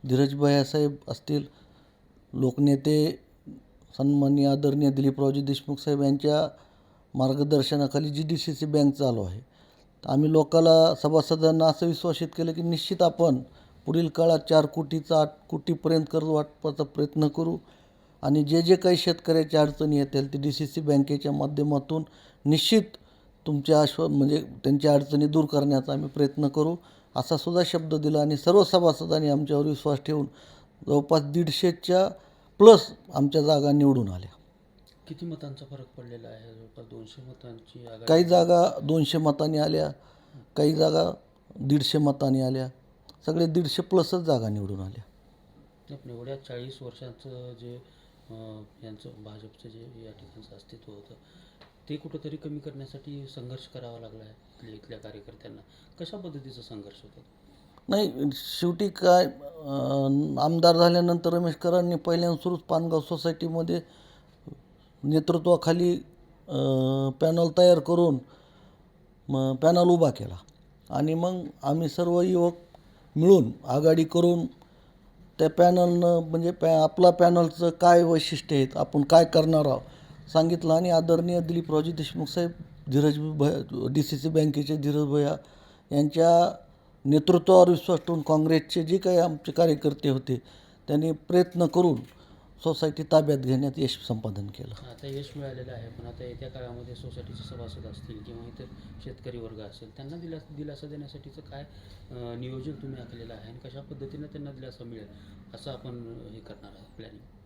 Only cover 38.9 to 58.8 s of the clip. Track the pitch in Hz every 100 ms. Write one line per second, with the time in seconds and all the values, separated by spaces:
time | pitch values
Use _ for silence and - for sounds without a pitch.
38.9 | 160 147 165 156 143 156 156 151 156 151
39.9 | 139 - _ _ 135 - - 147 156 160
40.9 | 156 170 - _ _ _ - 135 147 135
41.9 | 156 147 139 139 131 131 131 131 - _
42.9 | _ - _ - 160 170 160 160 - 175
43.9 | 185 165 185 165 131 110 104 98 98 95
44.9 | 117 - _ _ _ _ _ _ _ _
45.9 | 143 127 120 120 135 135 123 127 131 127
46.9 | - 127 117 135 127 123 113 120 123 127
47.9 | _ _ _ _ 113 110 107 104 _ 117
48.9 | 107 - 113 107 107 110 _ 117 110 117
49.9 | 117 113 101 90 107 101 104 _ 117 -
50.9 | 101 101 117 _ _ _ _ _ _ _
51.9 | 147 156 156 151 147 156 147 151 135 135
52.9 | 135 139 143 135 135 123 127 - 131 120
53.9 | 117 113 110 107 110 _ _ 117 107 -
54.9 | 113 110 104 101 - 113 110 _ _ _
55.9 | _ 165 202 180 143 131 123 113 107 101
56.9 | - 107 - _ _ _ _ _ _ -
57.9 | 202 202 - 143 135 - - 175 170